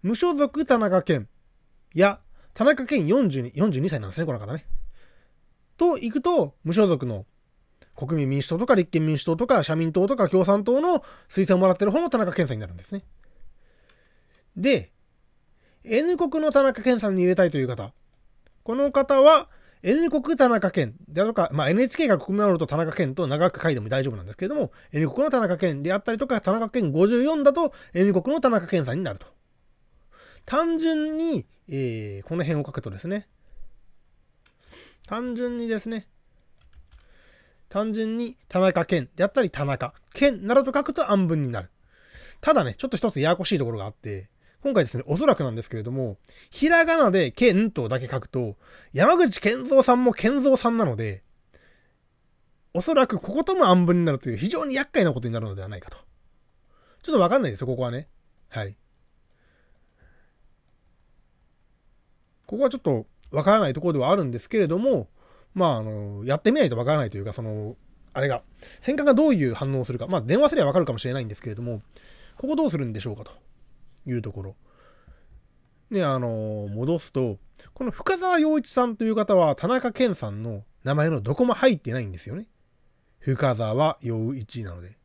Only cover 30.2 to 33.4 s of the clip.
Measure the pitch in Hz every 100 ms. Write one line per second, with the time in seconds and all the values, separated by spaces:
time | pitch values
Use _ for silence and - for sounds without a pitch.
30.2 | - - - 269 339 330 320 311 302 311
31.2 | 330 233 - _ - 139 127 113 104 98
32.2 | - 165 156 151 143 135 113 95 170 202
33.2 | - _